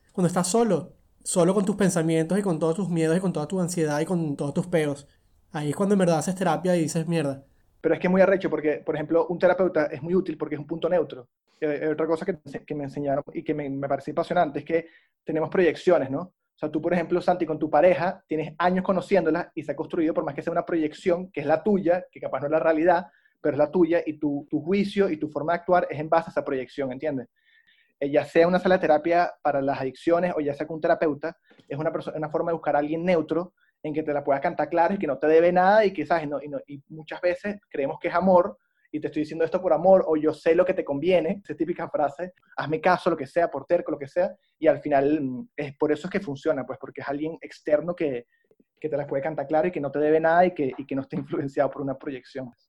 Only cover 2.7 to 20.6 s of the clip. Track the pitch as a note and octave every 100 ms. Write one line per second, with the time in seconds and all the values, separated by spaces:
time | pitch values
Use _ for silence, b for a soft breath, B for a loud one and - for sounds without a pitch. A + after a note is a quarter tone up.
2.7 | E3 F3 E3+ D#3+ E3+ F#3 D#3 D3+ F#3+ E3+
3.7 | F3 D3+ D3 D#3+ F3 D#3 C#3 D3 F3+ F3+
4.7 | E3+ D3+ C#3 - _ _ _ _ D#3+ D3
5.7 | C#3 G3+ G3+ F3 D#3+ F#3+ F#3 F#3 D#3 F3+
6.7 | F3 D3 E3+ D#3+ E3+ C#3+ C3+ - _ _
7.7 | _ D#3+ D#3 F3+ F#3+ F#3 F#3+ D#3+ D3+ D3+
8.7 | D3 - D3+ D3+ E3 - F3 F3+ F3+ F3+
9.7 | D#3+ D3+ D3 E3 F#3 F#3 D#3+ D3 D3 C#3+
10.7 | E3 E3 F3+ C3 B2+ B2 _ _ - D#3
11.7 | D3 D#3 D3+ D#3+ E3 - F#3 - D3+ -
12.7 | D3 C#3 D3 C#3+ C#3 - D#3+ D#3 D3+ C#3+
13.7 | C#3 C#3 C#3 D3+ D3 D#3+ F3 D#3 D3 -
14.7 | E3 E3 b b b - D#3 D#3 G3 E3+
15.7 | C3+ - E3 C3+ C#3 F3+ _ _ - D#3
16.7 | D#3 E3 F3 E3 F3 F3 F3 D#3+ D3+ D#3
17.7 | D3+ F3+ E3 F3 F#3+ - D#3 D#3+ D#3 F3+
18.7 | F#3 F#3 F#3 - F#3+ D#3+ E3 E3+ - D3
19.7 | C#3+ D#3 F#3 D#3 E3+ D#3 D3 D#3+ E3+